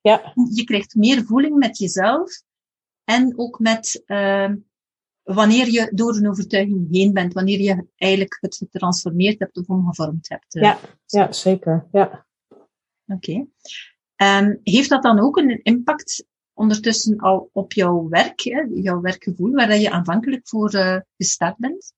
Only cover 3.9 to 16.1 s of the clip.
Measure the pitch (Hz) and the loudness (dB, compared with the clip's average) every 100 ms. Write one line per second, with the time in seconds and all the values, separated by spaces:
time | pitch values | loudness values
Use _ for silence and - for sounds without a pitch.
3.9 | - _ 202 196 196 196 202 - _ _ | -10 _ -2 0 0 0 -4 -8 _ _
4.9 | _ _ _ - 190 214 226 254 233 220 | _ _ _ -6 2 4 4 4 0 0
5.9 | 196 233 214 208 196 185 202 202 196 170 | -2 -2 0 0 -2 -2 -2 0 -2 0
6.9 | 180 196 190 180 180 190 202 196 190 - | 2 2 2 -2 -2 -2 0 0 -2 -4
7.9 | _ 185 196 196 - 185 - - 185 180 | _ 0 0 -2 -6 -10 -10 -12 -6 -4
8.9 | 180 180 170 190 214 190 - 180 185 175 | -4 -4 0 0 0 -6 -8 -4 -2 -2
9.9 | 156 156 160 - - _ 165 214 - - | -2 -6 -6 -10 -16 _ 2 2 2 -6
10.9 | _ _ 202 196 - 185 190 175 165 - | _ _ 0 0 0 0 0 0 -2 0
11.9 | - - - _ _ _ - _ _ _ | 0 0 -2 _ _ _ -20 _ _ _
12.9 | _ _ 190 - 175 285 _ - - - | _ _ -10 -6 -8 -8 _ -20 -20 -20
13.9 | _ _ _ 196 196 202 202 - 202 277 | _ _ _ 2 4 2 0 2 2 4
14.9 | 269 269 214 240 294 285 233 - 240 240 | 2 4 4 4 2 2 0 0 0 0
15.9 | 381 - | -4 -6